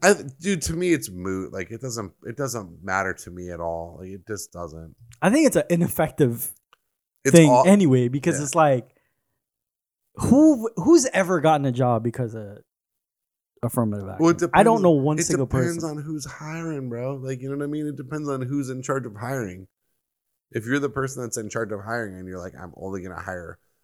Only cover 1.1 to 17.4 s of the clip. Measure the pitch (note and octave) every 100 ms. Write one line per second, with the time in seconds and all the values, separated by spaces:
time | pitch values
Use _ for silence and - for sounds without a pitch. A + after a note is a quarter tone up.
1.1 | F2+ F#2 F#2+ F#2+ F#2+ F2+ A2+ C3 A#2 G#2+
2.1 | - - A#2+ C3+ A2+ F#2 E2 F#2+ F#2 F#2+
3.1 | F2 - F2+ F2+ E2+ E2+ E2 E2+ D2+ F#2
4.1 | G2 F2+ G#2 - F2 E2+ D#2 D#2+ - -
5.1 | - E3+ C4+ D4 - - E3+ E3+ - D#3
6.1 | - C3+ A#2+ - - _ _ _ _ _
7.1 | _ - E3+ D#3 B2 D3+ G3+ E3+ B2+ A#2+
8.1 | C#3 E3+ D3 D3 E3+ D3+ B2+ - _ _
9.1 | _ _ _ _ _ _ _ _ _ _
10.1 | - - C4+ D#4 C4+ A3 - F3 E4+ B3+
11.1 | - F3+ F3+ D3+ D3+ C#3 A#2+ B2+ A#2 A#2
12.1 | A2+ A#2+ A2+ G2+ G#2 _ _ _ _ _
13.1 | _ _ _ _ _ A#2+ - A2 G#2 G2
14.1 | F#2+ E3 D#3+ E3+ D#3 G#3+ A3+ F3+ D3+ C#3
15.1 | D3+ E3 C#3+ C3 C3 E3+ E3+ D#3+ D3+ D3+
16.1 | D#3 C#3+ - D3+ D#3+ E3 D3+ B2+ A#2 B2+
17.1 | C#3 C3 C3